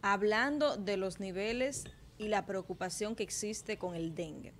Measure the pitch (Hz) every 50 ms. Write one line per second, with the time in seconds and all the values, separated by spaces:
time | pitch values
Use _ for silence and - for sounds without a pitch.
0 | - 202 202 196 202 208 214 220 247 277 294 294 302 294 - 208 196 185 202 190
1 | 190 190 175 - 196 190 180 185 202 220 233 247 254 277 269 - - - - -
2 | - - - - 214 214 214 202 190 196 196 190 180 - 185 175 185 185 175 -
3 | 214 208 226 - 214 185 - - - 208 220 - - - 214 202 - 180 175 170
4 | 165 165 160 156 175 156 147 135 - - -